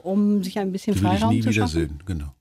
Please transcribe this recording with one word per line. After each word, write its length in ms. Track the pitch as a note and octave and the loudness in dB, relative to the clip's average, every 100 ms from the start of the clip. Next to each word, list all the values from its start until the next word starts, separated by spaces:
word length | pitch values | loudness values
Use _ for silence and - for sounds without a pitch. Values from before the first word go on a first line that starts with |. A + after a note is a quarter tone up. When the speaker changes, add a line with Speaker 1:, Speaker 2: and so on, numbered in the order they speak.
Speaker 1:
um 420 | - G3 G#3 G#3 | -2 2 2 2
sich 140 | F#3 G#3 | 0 -4
ein 140 | G3 | -4
bisschen 240 | F#3+ - F#3+ | -4 -2 0
Speaker 2:
Die 60 | |
will 60 | G2 | 2
ich 120 | G3 | 2
Speaker 1:
Freiraum 160 | A3 - | 2 2
Speaker 2:
nie 60 | |
Speaker 1:
zu 120 | A2 | 2
schaffen? 220 | G#2+ G#2+ D#2 | 2 0 0
Speaker 2:
wiedersehen, 240 | D#2+ D2 - | -2 -4 -8
genau. 260 | F2 D2 - | -8 -8 -14